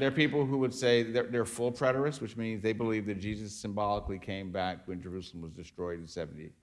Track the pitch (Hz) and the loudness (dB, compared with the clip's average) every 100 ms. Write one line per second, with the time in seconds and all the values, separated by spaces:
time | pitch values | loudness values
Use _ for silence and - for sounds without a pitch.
0 | 135 135 143 147 135 135 131 123 127 120 | 2 4 4 4 2 4 2 2 6 6
1 | 113 117 120 120 110 - 120 123 131 131 | 6 0 0 0 0 0 -2 2 2 4
2 | 143 147 110 113 113 110 107 107 113 110 | 2 0 -6 -4 -4 0 0 2 2 0
3 | 104 98 101 107 107 101 107 101 104 104 | 0 -4 -4 -4 -6 -8 -6 0 2 2
4 | - 98 - 98 95 95 92 87 - 90 | 0 -6 -4 -6 -4 -2 -2 -4 -6 -8
5 | 90 92 87 87 82 85 82 - 87 85 | -6 -8 -8 -10 -12 -12 -16 -6 -6 -6
6 | 82 - 78 69 78 - | -8 -8 -8 -10 -16 -16